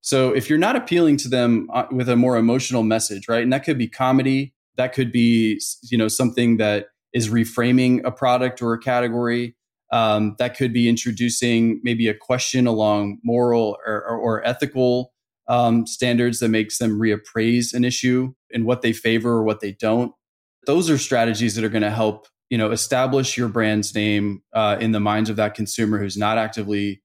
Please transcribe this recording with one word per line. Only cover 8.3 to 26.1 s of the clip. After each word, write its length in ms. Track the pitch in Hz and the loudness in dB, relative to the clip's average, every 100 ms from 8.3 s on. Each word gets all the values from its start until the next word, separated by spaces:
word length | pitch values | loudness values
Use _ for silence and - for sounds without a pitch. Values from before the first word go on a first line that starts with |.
| 123 127 127 | 0 0 -4
or 120 | 120 | -4
a 60 | 117 | -2
category. 800 | 127 123 123 117 120 120 120 - _ _ _ | 0 0 0 -2 -2 -2 -4 -12 _ _ _
Um, 440 | 120 113 107 107 104 | 0 2 2 0 0
that 180 | 123 123 | -4 0
could 160 | 131 | -2
be 160 | 120 120 | 2 2
introducing 920 | 117 - 107 120 117 120 117 113 110 | 2 0 -2 -2 0 0 2 2 0
maybe 240 | 123 117 113 | -2 0 0
a 60 | |
question 520 | 107 - 123 - 131 123 | -2 -4 -4 -2 0 0
along 520 | 110 107 104 104 101 | 2 2 2 -2 -6
moral 520 | 117 120 120 117 110 104 | -2 0 2 2 0 -2
or, 200 | - 107 | -6 -6
or, 120 | - 117 | -6 -4
or 300 | 117 110 - | -2 -2 -2
ethical, 680 | 127 143 131 127 123 156 _ _ _ - | -4 -4 0 0 0 -4 _ _ _ -2
um, 380 | 123 120 117 110 | 2 4 2 0
standards 520 | - 123 120 123 117 | -2 0 2 0 0
that 100 | 117 | 0
makes 300 | 110 107 - | 0 -2 -2
them 200 | 117 107 | -2 0
reappraise 760 | 110 104 - 113 113 120 120 | 0 -2 -4 -2 2 2 0
an 100 | 127 | 0
issue 480 | 123 123 127 127 131 127 _ | 0 0 0 0 -2 -8 _
and 120 | 120 | -4
what 180 | 113 123 | -2 0
they 100 | 120 | 0
favor 400 | 113 113 113 117 | -2 0 0 2
or 100 | 117 | 0
what 180 | 110 107 | 0 -2
they 120 | 104 | -6
don't. 400 | 98 110 113 120 - _ _ _ _ - | -4 0 0 -2 -6 _ _ _ _ 0
Those 220 | 156 170 | 0 2
are 80 | 143 | 0
strategies 600 | - 127 117 107 117 101 | 2 0 0 0 -2 0
that 80 | |
are 40 | 110 | -2
gonna 220 | 110 104 | 0 0
help 380 | 110 110 104 _ _ _ | 0 -2 -2 _ _ _
you 80 | 120 | -2
know, 120 | 107 | 0
establish 680 | 113 - 127 131 135 131 - | -2 -2 0 2 0 -2 -2
your 100 | 117 | -4
brand's 460 | 107 110 107 104 | 0 0 0 -2
name, 480 | - 107 104 101 98 _ | -2 0 0 -2 -6 _
uh, 240 | 113 107 101 | -2 0 0
in 120 | 113 | 0
the 80 | 110 | 0
minds 300 | 104 107 110 | 0 0 -2
of 60 | 107 | -2
that 180 | 104 | -4
consumer 440 | - 107 - 110 107 | -2 -8 -2 -2 -2
who's 180 | 101 | -4